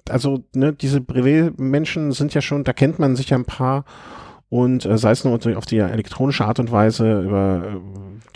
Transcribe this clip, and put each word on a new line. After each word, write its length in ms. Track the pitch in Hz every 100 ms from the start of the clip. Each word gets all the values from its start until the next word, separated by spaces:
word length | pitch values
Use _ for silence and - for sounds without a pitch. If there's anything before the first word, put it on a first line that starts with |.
| -
also, 340 | 123 139 135 -
ne, 200 | 131 147
diese 260 | 147 135 139
Brevet-Menschen 1120 | 127 127 131 156 170 - 131 147 156 160 147
sind 220 | 131 147
ja 80 | 147
schon, 220 | - 143
da 100 | 139
kennt 240 | - 135 160
man 180 | 139 127
sich 140 | -
ja 80 | 127
ein 80 | 120
paar 400 | - 127 139 - - - - - - -
und, 360 | 120 123 127 98
äh, 100 | 110
sei 140 | 110
es 140 | 123
nur 100 | 131
unter-, 240 | 117 117 92
auf 80 | -
die 120 | 110
elektronische 640 | 101 110 101 - 135 - 107
Art 120 | 117
und 140 | 117
Weise 480 | 110 110 110 110 104
über, 400 | 95 98 98 90 95
äh, 560 | 95 98 98 98 107 -